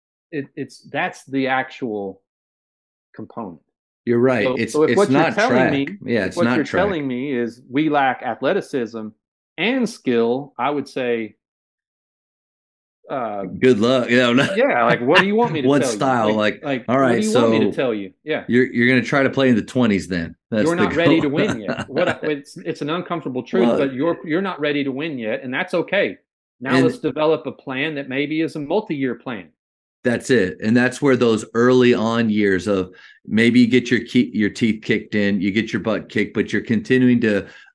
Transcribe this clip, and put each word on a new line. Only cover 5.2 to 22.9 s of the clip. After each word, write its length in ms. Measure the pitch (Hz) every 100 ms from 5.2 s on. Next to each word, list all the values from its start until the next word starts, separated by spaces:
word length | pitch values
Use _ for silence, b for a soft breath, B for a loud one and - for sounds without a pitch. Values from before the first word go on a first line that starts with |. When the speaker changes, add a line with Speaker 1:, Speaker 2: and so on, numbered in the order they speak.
Speaker 2:
not 120 | 160
Speaker 1:
telling 240 | 202 233 123
Speaker 2:
track. 140 | 120
Speaker 1:
me, 140 | 139 143 202 123
Speaker 2:
Yeah, 160 | 117
Speaker 1:
if 60 | 92
Speaker 2:
it's 100 | 170
Speaker 1:
what 60 | 123
Speaker 2:
not 100 | 127
Speaker 1:
you're 80 |
Speaker 2:
track. 160 | 139 -
Speaker 1:
telling 220 | 202 165 139
me 260 | 123 143
is 280 | 123 117 - -
we 200 | 135 156
lack 320 | 147 131 120
athleticism 840 | 123 110 135 190 - 139 110 113 107 - _ _ _ -
and 320 | 202 269 226
skill, 640 | - 131 117 117 131 143 -
I 120 | 135
would 180 | 147 139
say, 480 | 139 123 117 107 _ _ _ _ _ _ _ _ _ _ _ _ _ _ _ _ _ -
uh, 340 | 139 110 101 92
Speaker 2:
Good 340 | - 127 107
luck. 300 | 117 131 113
Yeah, 240 | 123 123
no. 140 | 123 143 202
Speaker 1:
yeah, 280 | 277 120
like, 160 | 117 117
what 200 | 123 180
do 60 | 196
you 80 | 220
want 180 | 240
me 80 | 156
Speaker 2:
<laughs> 20 |
Speaker 1:
to 40 | 127
Speaker 2:
What 140 | 143
Speaker 1:
tell 100 | 127
Speaker 2:
style? 380 | 107 135 123 107
Speaker 1:
you? 60 | 107
Like, 200 | 107 104
Speaker 2:
Like, 80 |
Speaker 1:
like, 220 | 143 131 117
Speaker 2:
all 60 | 131
Speaker 1:
what 60 |
Speaker 2:
right, 200 | 131 117
Speaker 1:
do 60 | 107
you 60 | 120
want 120 | 113
me 80 | 110
to 120 | 104
Speaker 2:
so 40 | -
Speaker 1:
tell 180 | 127
you? 200 | 107 95 - 151
Yeah. 180 | 131 101
Speaker 2:
you're, 160 | 120 127
you're 220 | 120 120
gonna 140 | 127
try 220 | 113 143
to 60 | 131
play 180 | 135 131
in 60 | 110
the 60 |
twenties 440 | 92 127 117 98 80
then. 260 | 87 76 - -
That's 140 | 107 156
Speaker 1:
You're 80 | 170
Speaker 2:
the 80 |
Speaker 1:
not 120 | 202 156
ready 260 | 170 165
to 80 | 147
Speaker 2:
goal. 80 | 156
Speaker 1:
win 240 | 202 120
yet. 260 | 95 - 104
Speaker 2:
<laughs> 0 |
Speaker 1:
What 200 | 139 175
I, 100 | 160
it's, 340 | 156 143 - 175
it's 240 | 170 156
an 80 |
uncomfortable 540 | 147